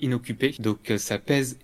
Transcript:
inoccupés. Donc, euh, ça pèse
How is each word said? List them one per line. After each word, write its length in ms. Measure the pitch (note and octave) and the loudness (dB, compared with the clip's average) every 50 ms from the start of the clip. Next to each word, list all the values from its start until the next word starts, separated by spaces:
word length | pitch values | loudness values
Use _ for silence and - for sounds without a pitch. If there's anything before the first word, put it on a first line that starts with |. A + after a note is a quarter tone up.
inoccupés. 540 | C#3+ C3 B2 A#2+ B2 - A2+ - C3 C#3 C#3+ - | 0 0 0 0 -2 -4 -2 0 0 0 0 0
Donc, 320 | G#2+ G#2+ G2+ - - - | 0 0 -2 0 0 -2
euh, 60 | A2 | -2
ça 220 | G2+ - - G#2+ G2 | 0 0 -2 -4 -2
pèse 400 | - - C#3+ C#3 C3+ B2 B2 - | 0 2 2 2 2 0 -4 -6